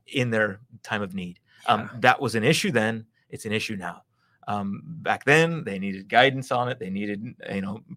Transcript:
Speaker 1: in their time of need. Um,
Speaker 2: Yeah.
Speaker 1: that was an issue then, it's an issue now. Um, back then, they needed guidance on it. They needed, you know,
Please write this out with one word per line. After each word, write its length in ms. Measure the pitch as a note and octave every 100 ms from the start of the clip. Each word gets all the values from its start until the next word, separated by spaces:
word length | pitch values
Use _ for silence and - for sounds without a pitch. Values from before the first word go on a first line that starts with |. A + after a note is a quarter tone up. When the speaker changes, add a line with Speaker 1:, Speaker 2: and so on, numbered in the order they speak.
| _
Speaker 1:
in 240 | C#3 B2
their 280 | A2 G#2+ G2 - A2+
time 180 | - G#2+
of 120 | G2
need. 260 | F#2+ F2+ F2 _ _ -
Um, 140 | A2 -
Speaker 2:
Yeah. 60 | A#2+
Speaker 1:
that 200 | B2 -
was 140 | B2 A2+
an 80 |
issue 280 | A2+ D#3+ G#3
then, 340 | A#2+ A2 A2+ A2 _ _
it's 160 | - A2
an 80 |
issue 240 | G#2+ - G#2
now. 260 | F2 E2+ _ _ _ _ -
Um, 320 | G#2 G2 F#2 -
back 380 | C#3 G#2+ G2+ -
then, 380 | D3+ E3 E3 A2
they 120 | G2
needed 280 | G2 F#2+ G2
guidance 420 | A#2 C3+ C3+ C3
on 160 | B2 B2
it. 100 | B2+
They 100 | F#2
needed, 320 | F#2+ G#2 G#2 A#2+ - -
you 80 | G2
know, 220 | F#2+ G#2+ -